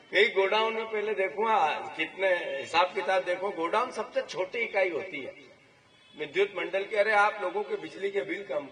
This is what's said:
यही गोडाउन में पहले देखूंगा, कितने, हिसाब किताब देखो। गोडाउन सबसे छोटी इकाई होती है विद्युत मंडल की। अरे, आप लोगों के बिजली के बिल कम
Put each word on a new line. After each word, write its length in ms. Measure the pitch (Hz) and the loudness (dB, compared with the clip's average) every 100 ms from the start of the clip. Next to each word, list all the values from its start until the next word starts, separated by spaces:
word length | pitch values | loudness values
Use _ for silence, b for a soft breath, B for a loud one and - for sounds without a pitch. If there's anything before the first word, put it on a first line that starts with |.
| - | -2
यही 160 | 180 226 | 4 4
गोडाउन 420 | 190 190 214 226 | 4 4 4 2
में 120 | 226 220 | 0 -4
पहले 280 | 214 208 | -2 -2
देखूंगा, 420 | 185 190 190 226 208 151 107 - - | 0 -2 0 2 4 4 0 -6 -6
कितने, 320 | 160 180 190 175 - | -6 0 2 2 0
हिसाब 400 | 135 117 165 180 196 | -6 0 2 2 2
किताब 280 | 180 190 | 0 0
देखो। 260 | 180 175 196 | 2 -2 -2
गोडाउन 380 | 165 165 214 254 | -2 0 0 -2
सबसे 300 | 226 208 262 | -4 -4 -4
छोटी 360 | - 151 185 240 | -4 -6 -4 -4
इकाई 300 | 220 196 185 | -2 0 0
होती 320 | 147 143 143 | 0 -6 -10
है 120 | 127 - - - _ _ _ _ - 151 | -10 -14 -20 -20 _ _ _ _ -20 -10
विद्युत 380 | 147 170 202 185 | -4 0 0 0
मंडल 260 | 170 190 | -2 -2
की। 120 | 202 214 | 0 2
अरे, 160 | 208 | 4
आप 260 | 208 208 214 | 6 4 2
लोगों 200 | 180 190 | -4 -2
के 120 | 208 208 | -4 -6
बिजली 320 | 156 175 196 | -6 -6 -2
के 100 | 196 | -2
बिल 220 | 165 185 196 | -2 -6 -4
कम 200 | 151 135 | -4 -4